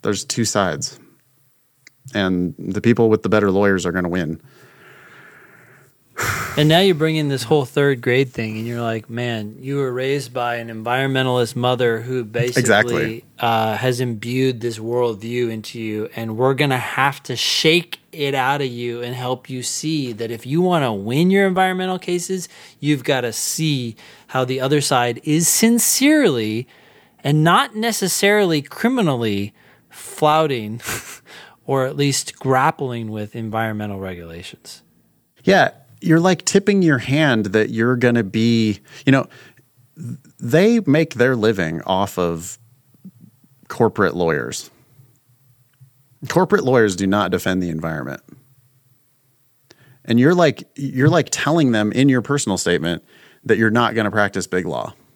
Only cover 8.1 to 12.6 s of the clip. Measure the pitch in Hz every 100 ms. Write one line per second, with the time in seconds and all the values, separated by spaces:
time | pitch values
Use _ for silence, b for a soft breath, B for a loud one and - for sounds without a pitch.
8.1 | 123 135 - 110 110 113 120 117 113 -
9.1 | 113 120 113 104 110 131 143 131 123 131
10.1 | 143 120 123 123 120 117 113 110 127 135
11.1 | 131 131 123 117 - 123 123 123 113 120
12.1 | 127 110 113 123 127